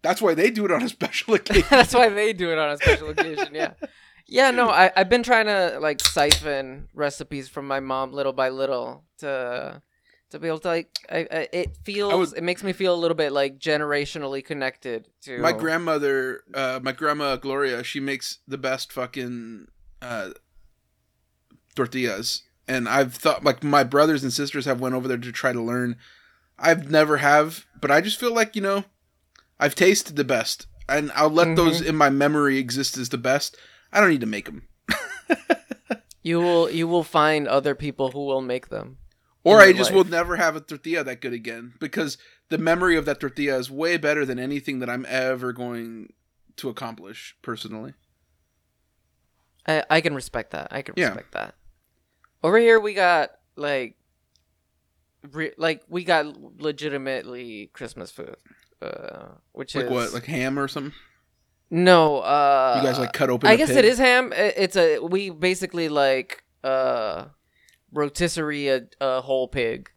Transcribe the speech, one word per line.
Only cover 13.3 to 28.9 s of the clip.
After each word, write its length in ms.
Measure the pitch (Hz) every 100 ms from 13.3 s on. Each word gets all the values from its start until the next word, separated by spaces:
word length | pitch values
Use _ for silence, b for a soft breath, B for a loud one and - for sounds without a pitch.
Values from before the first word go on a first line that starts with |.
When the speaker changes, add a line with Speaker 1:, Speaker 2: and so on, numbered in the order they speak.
Speaker 2:
like, 260 | 139 139 135
generationally 840 | 160 151 147 147 143 160 139 139
connected 640 | 131 147 131 - 131 113 - _
to 160 | - 123
Speaker 1:
My 140 | 120
grandmother, 880 | 110 160 165 170 151 143 135 131 - _
uh, 260 | 135 131 131
my 100 | 131
grandma 440 | 131 156 147 143 131
Gloria, 460 | 135 135 139 120
she 180 | 120 143
makes 380 | 139 135 - - _
the 100 | 135
best 340 | 131 131 -
fucking, 760 | - 123 139 123 120 113 110 73 _ - -
uh, 280 | 127 117 95 - _ _ _ _ _ _ _ _ _ _ _ _ _
tortillas. 680 | - 123 131 120 98 117 - _ _ -
And 220 | 131 117
I've 260 | 131 131
thought, 300 | 120 160 127
like, 180 | 143 123
my 220 | 147 143
brothers 380 | 127 139 156 151
and 100 | 135
sisters 320 | 120 143 147
have 160 | 135 123
went 140 | 127
over 120 | 127 127
there 120 | 123
to 140 | 123
try 200 | 117 135
to 80 | 120
learn. 360 | 113 120 123 120 b b b b b _
I've 320 | 160 165 139
never 280 | 156 151 147
have, 480 | 143 147 156 165 - -
but 100 | 143
I 100 | 147
just 180 | 196 -
feel 140 | 240
like, 200 | 233 220 214
you 60 |
know, 220 | 196 196 196